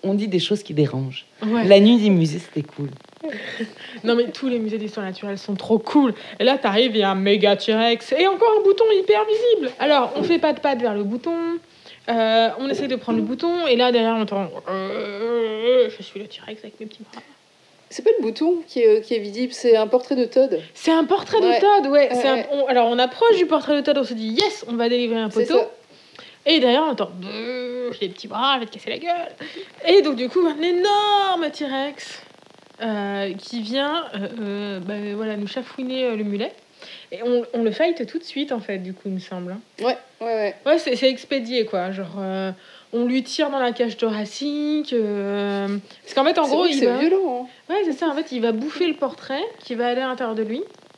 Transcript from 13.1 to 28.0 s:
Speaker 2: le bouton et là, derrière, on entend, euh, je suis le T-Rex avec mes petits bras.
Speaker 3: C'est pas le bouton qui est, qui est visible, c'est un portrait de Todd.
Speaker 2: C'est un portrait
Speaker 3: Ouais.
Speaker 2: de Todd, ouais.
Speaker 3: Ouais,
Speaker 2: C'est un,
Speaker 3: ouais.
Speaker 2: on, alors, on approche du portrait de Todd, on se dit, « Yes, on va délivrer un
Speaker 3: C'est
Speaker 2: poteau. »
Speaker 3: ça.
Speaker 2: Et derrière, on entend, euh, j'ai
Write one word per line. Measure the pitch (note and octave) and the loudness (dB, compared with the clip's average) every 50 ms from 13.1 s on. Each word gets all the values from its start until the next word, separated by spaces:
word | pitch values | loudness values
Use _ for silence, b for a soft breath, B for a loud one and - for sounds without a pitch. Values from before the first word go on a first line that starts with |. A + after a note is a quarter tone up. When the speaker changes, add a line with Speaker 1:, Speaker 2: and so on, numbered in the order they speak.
| A3+ A3+ | -2 0
Speaker 2:
le | G#3 | 0
bouton | A3 C4 - E4 E4+ F4 F4 E4 | -2 -4 -4 -2 -2 -2 0 2
et | C#4+ A#3+ | 2 2
là, | A#3 B3 B3 A#3+ | 4 4 4 4
derrière, | A#3 A3+ A3+ A3+ | 2 2 2 0
on | A3 G#3+ | 0 -2
entend, | - G3+ G3 F#3+ E3 E3 - - - | -2 -2 -4 -4 -4 -8 -10 -8 -6
euh, | F#3+ F#3+ F#3+ G3 G#3 A3 G#3 G#3 G3+ G3+ A3+ A#3 A#3+ A#3 A3+ A3 G#3+ G#3+ A3+ A#3+ B3+ B3+ A#3 G#3+ - | -6 -6 -6 -6 -6 -6 -6 -8 -8 -6 -4 -2 -2 0 -2 -2 -2 -2 0 2 4 4 4 2 0
je | - F#3+ | -8 -16
suis | - - G3+ | -16 -14 -14
le | G#3+ | -14
T-Rex | - - - - G#3+ G#3+ G#3+ - | -14 -16 -18 -16 -16 -16 -16 -16
avec | G#3+ - - | -20 -16 -16
mes | A3 | -16
petits | G#3+ - - G#3 - - | -16 -16 -18 -20 -20 -20
bras. | - - - - _ _ _ _ _ _ _ _ _ _ _ | -20 -20 -20 -20 _ _ _ _ _ _ _ _ _ _ _
Speaker 3:
C'est | - - - | -12 -2 2
pas | A4+ A#4 G#4+ | 2 2 2
le | B3 | 0
bouton | A3+ A3 - D#4 E4+ F4+ E4+ D#4+ | -2 -2 0 0 0 0 0 -2
qui | - - B3+ | -6 -2 2
est, | A#3 A3 G#3+ A3 G#3+ | 4 6 6 4 2
qui | - B3 | -2 -4
est | A3 | -4
visible, | G3+ G#3 G3+ A#3 B3+ B3 - | -4 -6 -4 -4 -4 -4 -4
c'est | - - A#3+ A3+ | -2 4 4 6
un | G#3+ A3 | 6 4
portrait | G#3+ B3+ B3 B3 - C#4 | 2 2 0 0 0 -2
de | B3+ A#3+ | -2 -2
Todd. | A#3 - C4 C4+ C4+ F#3+ D#3+ D#3+ - - | 2 4 2 4 4 2 -4 -6 -10 -16
Speaker 2:
C'est | - - E4 | -4 0 2
un | D#4+ E4 D#4 | 2 2 4
portrait | A3+ F#4 G4 - - - A4 | 2 0 0 0 0 2 2
Speaker 3:
Ouais. | F#4 F4+ F4 | 4 4 4
Speaker 2:
de | - | 4
Todd, | F#4+ G4+ G#4 G4+ C4+ C#4 C#4+ | 6 6 6 6 4 6 6
ouais. | D4 C#4 - | 6 6 4
Speaker 3:
Ouais, | B3 B3 | 2 2
Speaker 2:
C'est | B3 C4+ | 2 2
un, | C4 | 2
Speaker 3:
ouais. | A#3 - C#4 C#4+ | 0 0 -2 -2
Speaker 2:
on, | C#4+ C4+ | 0 0
alors, | B3+ B3+ B3 A#3 A3+ | 2 4 4 4 4
on | A#3+ B3 | 4 2
approche | B3+ B3 - - A4+ A#4 G#4+ F#4 | 2 0 2 4 4 6 6 6
du | F4+ | 4
portrait | C#4 D#4 D4 - - D4 | 4 2 0 2 2 0
de | C#4+ - | 2 2
Todd, | D4 C#4+ C#4 | 2 2 2
on | B3+ | 0
se | - B3 | -2 -4
dit, « | A3 A3 A3 A3+ C#4 | -6 -6 -2 0 0
Yes, | G#4 G#4 - - - A#3 | 0 0 -2 -6 -8 -8
on | A#3+ | -4
va | A#3 A#3 A#3 | -2 0 0
délivrer | B3 B3 A#3+ A3+ A3+ A3+ | 0 0 0 0 -2 -2
un | A3 G#3+ | -4 -2
Speaker 3:
C'est | G#3 A3 - | -2 -2 0
Speaker 2:
poteau. » | - D#4+ - | 2 2 2
Speaker 3:
ça. | - - - - _ b b b b b b b b b b b _ | 2 0 -4 -14 _ b b b b b b b b b b b _
Speaker 2:
Et | - E4 D4+ | 2 4 4
derrière, | B3 B3 A#3+ C#4+ D#4+ | 4 4 4 4 2
on | D4+ | 0
entend, | A#3+ - G3 E3+ F3+ F#3 F3+ G3+ G#3 | -2 -4 -4 -6 -8 -12 -14 -12 -10
euh, | G#3+ A3+ A#3+ B3+ B3+ B3 B3 B3 B3 B3 A#3+ A#3 | -10 -10 -8 -8 -8 -8 -8 -8 -8 -8 -8 -8
j'ai | - | -6